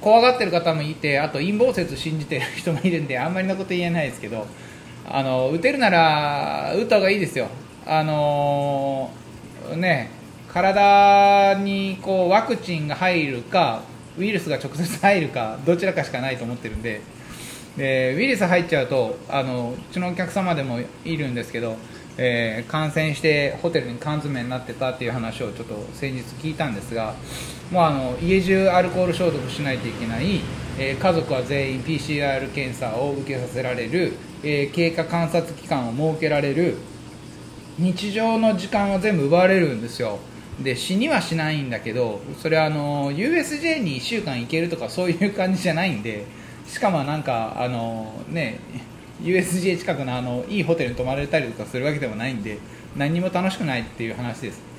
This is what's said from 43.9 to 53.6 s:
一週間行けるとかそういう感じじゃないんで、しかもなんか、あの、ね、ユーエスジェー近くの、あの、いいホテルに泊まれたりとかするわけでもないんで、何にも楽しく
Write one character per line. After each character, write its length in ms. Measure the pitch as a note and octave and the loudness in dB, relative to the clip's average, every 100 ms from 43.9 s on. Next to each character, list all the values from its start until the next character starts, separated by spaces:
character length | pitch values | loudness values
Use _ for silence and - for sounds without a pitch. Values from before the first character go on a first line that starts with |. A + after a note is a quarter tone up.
| C3 | -2
一 40 | |
週 200 | - A#3 | -2 -4
間 180 | D#3+ B2 | -2 -4
行 60 | A#2 | -2
け 140 | D#3+ | -2
る 100 | E3+ | 0
と 60 | E3 | -2
か 120 | A2+ | -4
そ 180 | - F3+ | -2 0
う 40 | |
い 160 | E3+ G3+ | 2 0
う 80 | |
感 200 | G3+ F#3 | 0 0
じ 80 | F#3 | 0
じ 80 | F#3 | 0
ゃ 40 | |
な 100 | D#3 | 0
い 80 | F#3 | 0
ん 100 | A#2+ | -2
で、 220 | A2 G#2+ G2+ - - - - | -4 -8 -10 -14 -18 -18 -14
し 120 | - | -2
か 120 | G#3+ | 0
も 140 | E3+ | 2
な 120 | C#3 D3+ | 0 -2
ん 60 | |
か、 380 | C#3 A#2 A2 - | -2 -2 -2 -2
あ 80 | B2 | -2
の、 440 | B2 A2+ A2+ A2 A2 - | -2 -4 -6 -8 -10 -8
ね、 300 | E3 C3 - - A#2+ - - - - | -4 -4 -6 -12 -12 -12 -16 -18 -8
ユ 140 | E3 F#3 | 0 2
ー 20 | |
エ 40 | |
ス 180 | F3 F3+ | 2 0
ジ 80 | F#3 | 0
ェ 60 | |
ー 40 | F3 | 0
近 160 | - | -2
く 100 | D3 | -4
の、 120 | C3 B2+ | -2 -4
あ 60 | |
の、 220 | B2+ B2 B2 | -4 -4 -4
い 120 | G#3 | -2
い 20 | |
ホ 120 | D3+ | 0
テ 100 | E3 | 0
ル 60 | B2+ | 0
に 60 | A#2+ | -2
泊 80 | |
ま 100 | B2+ | -2
れ 120 | C3+ C#3+ | -2 0
た 120 | D#3+ | -2
り 80 | B2+ | -2
と 140 | A2+ | -6
か 60 | G#2+ | -6
す 100 | B2+ | -4
る 60 | |
わ 80 | C#3 | -2
け 60 | D3 | -2
で 80 | C3 | -4
も 100 | G#2+ | -4
な 100 | B2 | -6
い 60 | |
ん 80 | A#2+ | -4
で、 160 | G2+ G#2 - - - C#3+ | -6 -8 -12 -18 -12 -4
何 160 | C#3+ | 0
に 80 | E3+ | 0
も 80 | F#3 | 0
楽 220 | F#3 F#3+ | 0 0
し 80 | |
く 60 | F#3 | 0